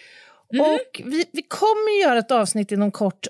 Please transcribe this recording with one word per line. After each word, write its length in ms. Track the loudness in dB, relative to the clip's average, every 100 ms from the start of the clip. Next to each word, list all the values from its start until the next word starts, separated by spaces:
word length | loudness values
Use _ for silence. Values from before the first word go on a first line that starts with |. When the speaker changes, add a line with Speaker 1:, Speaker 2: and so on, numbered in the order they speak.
| -20 -20 -20 _ -6
Speaker 1:
Mm. 120 | 0 2
Speaker 2:
Och 360 | 0 -4 -12 -6
vi, 200 | -4 -4
vi 80 | -8
kommer 600 | -10 0 0 2 2 2
göra 160 | 2 2
ett 120 | 2
avsnitt 400 | 0 0 -2 -2
inom 200 | 0 0
kort 360 | 0 -2 -4